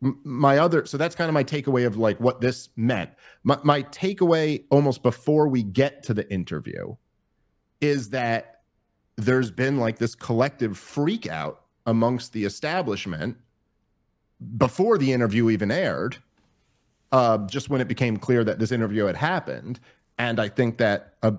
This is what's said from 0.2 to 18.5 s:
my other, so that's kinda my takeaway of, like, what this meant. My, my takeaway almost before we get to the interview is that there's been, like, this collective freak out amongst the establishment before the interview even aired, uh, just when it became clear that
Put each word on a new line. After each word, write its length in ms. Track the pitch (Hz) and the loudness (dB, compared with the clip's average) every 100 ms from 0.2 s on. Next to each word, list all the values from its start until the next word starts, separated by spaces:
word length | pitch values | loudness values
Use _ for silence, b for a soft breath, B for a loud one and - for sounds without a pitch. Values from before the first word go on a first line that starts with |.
my 360 | 151 127 143 139 | -8 2 4 6
other, 260 | 170 160 - | 4 2 0
so 120 | 139 | -2
that's 180 | 165 - | -4 -2
kinda 160 | 165 | -2
my 120 | 156 | 0
takeaway 440 | 135 151 139 127 123 | 0 -2 0 2 2
of, 100 | 104 | 2
like, 220 | 110 101 | 0 2
what 220 | 120 - | 0 2
this 280 | 123 120 - - | -2 -2 -8 -4
meant. 340 | 117 110 82 _ B B | -2 0 -4 _ B B
My, 140 | - 139 | 0 2
my 180 | 151 147 | 4 2
takeaway 840 | 131 - 190 202 180 160 156 147 - | 0 -4 -4 2 4 4 2 -2 2
almost 320 | 143 143 123 | 4 4 2
before 460 | 123 - - 151 151 | 0 -2 0 2 2
we 160 | 131 | 2
get 400 | 104 95 139 - | -2 0 0 0
to 100 | - | -6
the 180 | 107 - | -4 -2
interview 640 | 98 85 76 - 50 50 - _ _ _ _ _ _ _ - | -4 -4 -8 -8 -10 -12 -14 _ _ _ _ _ _ _ -4
is 300 | 147 143 107 | 0 0 -2
that 500 | 131 120 113 - _ _ _ _ _ _ - | -4 -2 -2 -4 _ _ _ _ _ _ -6
there's 340 | 107 127 120 | 2 2 0
been, 260 | 95 131 139 | -2 0 0
like, 200 | 113 113 | 0 0
this 180 | 117 - | -4 -4
collective 640 | - 117 139 - 113 101 | -4 0 0 0 -4 -4
freak 500 | - - 147 196 90 | -10 -2 -2 -2 -6
out 380 | 80 76 - _ _ - | -6 -8 -10 _ _ -2
amongst 480 | 113 117 123 - | 2 2 0 -6
the 120 | 110 101 | -6 -6
establishment 920 | - 151 180 135 95 101 80 87 - _ _ _ _ _ _ _ _ _ _ 117 113 | -4 -6 -4 -4 -4 -6 -6 -6 -8 _ _ _ _ _ _ _ _ _ _ -10 -2
before 400 | 127 - 208 208 | 0 2 2 4
the 140 | 135 | 4
interview 360 | 127 113 107 113 | 2 2 2 2
even 180 | 107 101 | 2 0
aired, 480 | 147 165 73 104 - _ _ _ _ _ _ _ _ - | -2 -2 -2 -6 -8 _ _ _ _ _ _ _ _ 0
uh, 260 | 131 120 110 | 2 4 2
just 300 | 98 135 - | 0 -6 -4
when 120 | 135 | -2
it 60 | 123 | -2
became 300 | 117 123 107 | -2 -2 -2
clear 260 | - 123 | 0 2
that 140 | 107 | 2